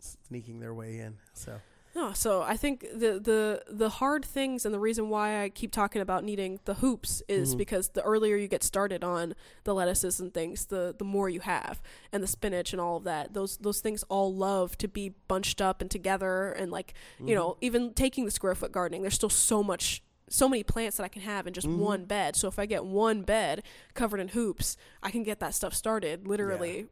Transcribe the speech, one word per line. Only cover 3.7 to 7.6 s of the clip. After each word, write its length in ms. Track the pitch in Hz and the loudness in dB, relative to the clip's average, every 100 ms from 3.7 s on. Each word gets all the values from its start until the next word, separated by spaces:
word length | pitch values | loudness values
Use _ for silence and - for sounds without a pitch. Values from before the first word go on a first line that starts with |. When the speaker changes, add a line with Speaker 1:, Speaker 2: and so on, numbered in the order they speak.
Speaker 2:
the 180 | 208 220 | 0 0
hard 360 | - 269 302 | 2 2 2
things 400 | 277 277 269 254 214 | 0 -2 0 0 -2
and 80 | |
the 60 | 208 | 0
reason 300 | 214 226 214 | 2 0 0
why 320 | 214 214 214 | 0 2 0
I 40 | 202 | -2
keep 220 | - 226 | -4 -4
talking 320 | - 202 214 | 0 2 2
about 220 | 190 185 | 0 0
needing 340 | 208 202 190 190 | 0 -2 -2 -4
the 100 | - | -4
hoops 480 | 196 262 233 - - - | 2 2 2 -2 -4 0
is 220 | 196 - | 2 2
Speaker 1:
Mm-hmm. 80 | |
Speaker 2:
because 300 | 190 | 0